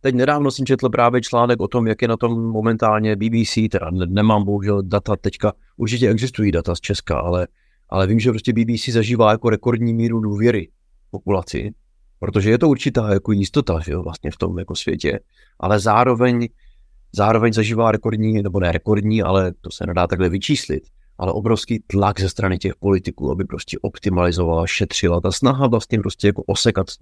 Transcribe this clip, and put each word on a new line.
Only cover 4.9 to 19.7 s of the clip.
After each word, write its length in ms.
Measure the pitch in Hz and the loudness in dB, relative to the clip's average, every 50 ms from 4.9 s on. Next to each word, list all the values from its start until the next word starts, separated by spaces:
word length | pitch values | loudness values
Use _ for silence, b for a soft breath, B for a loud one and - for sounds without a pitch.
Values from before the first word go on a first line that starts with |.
| 101 101 - - 104 | -2 -2 0 -2 -2
teďka, 380 | - - 101 - - - 107 - _ _ _ _ | -2 -2 -4 -4 -2 -2 -2 -2 _ _ _ _
určitě 320 | - - 110 123 117 123 - | -6 -4 -2 0 2 2 2
existují 420 | 113 107 123 127 - - 110 101 | 2 2 -2 -4 -2 0 0 0
data 240 | 82 - - - 85 | 0 0 0 -2 -4
z 40 | - | -4
Česka, 400 | - - 101 - - - 80 64 | -4 -4 -6 -4 -4 -4 -4 -2
ale, 280 | - 87 90 90 90 - _ _ _ _ _ _ _ - | -2 -2 -2 -2 -2 -4 _ _ _ _ _ _ _ -6
ale 180 | - 95 95 | -2 0 2
vím, 120 | 92 110 113 | 2 2 2
že 100 | 107 127 | 2 2
prostě 240 | 113 110 - 127 113 | 0 0 0 -2 0
B 120 | 113 117 | 0 0
B 120 | 113 120 | 0 -2
C 140 | 110 - 131 | -4 -4 -2
zažívá 400 | 113 117 107 110 120 113 113 107 | 0 0 0 2 2 4 4 4
jako 180 | 110 107 - 117 | 4 2 2 0
rekordní 440 | 110 98 - 120 117 110 120 117 113 | 0 0 0 0 0 0 0 0 0
míru 260 | 113 117 117 113 113 | 0 0 0 0 -2
důvěry 500 | 110 104 101 101 113 120 113 101 82 - _ _ _ _ _ _ _ _ | -2 -2 -2 0 2 2 2 0 -4 -8 _ _ _ _ _ _ _ _
populaci, 640 | - 92 - - 101 92 - - - 55 - 104 - _ _ _ _ _ _ _ _ - | -14 -8 -4 -2 -2 -2 -2 -4 -8 -8 -8 -8 -10 _ _ _ _ _ _ _ _ -10
protože 300 | 98 - - 107 98 107 | -6 -2 0 2 2 4
je 80 | 113 | 4
to 120 | 123 165 156 | 4 4 4
určitá 440 | 135 113 - 135 - 123 110 104 101 | 2 2 0 -2 0 0 0 2 0
jako 180 | 98 - - | 0 0 0
jistota, 480 | 104 101 101 - - 151 127 - 87 80 | 0 0 0 0 0 -2 0 0 -2 -4
že 120 | 80 78 | -4 -4
jo, 120 | 73 90 85 | -6 -6 -6
vlastně 280 | 82 82 - - 147 | -8 -10 -10 -8 -8
v 60 | - | -6
tom 220 | - 90 90 90 87 | -4 -4 -4 -4 -6
jako 160 | 87 - 85 | -8 -8 -10
světě, 440 | - - - - - - 73 - - - _ _ _ _ _ _ - | -8 -6 -6 -4 -4 -2 -4 -4 -4 -8 _ _ _ _ _ _ -6
ale 200 | - - 107 104 | -2 0 0 2
zároveň, 680 | 95 110 104 113 123 131 123 113 127 127 120 117 117 117 _ _ _ - - _ _ _ _ - _ _ | 2 2 2 4 4 2 2 2 2 2 2 0 -2 -6 _ _ _ -20 -20 _ _ _ _ -20 _ _
zároveň 420 | - 101 101 107 113 110 113 120 107 | -2 0 2 2 4 4 2 2 2
zažívá 380 | 110 107 110 113 110 113 113 | 2 0 0 0 2 2 2
rekordní, 520 | 110 107 - 113 110 107 110 110 110 107 101 | 2 0 -2 -2 -2 0 0 0 0 0 -2
nebo 160 | 98 90 101 | -2 -2 0
ne 120 | 90 87 | 0 0
rekordní, 520 | 90 90 - 107 107 104 101 107 110 110 95 | 0 -2 0 0 0 0 2 0 0 0 2
ale 300 | 87 95 95 95 90 85 - | 2 2 2 2 0 -4 -8
to 100 | - 85 | -14 -16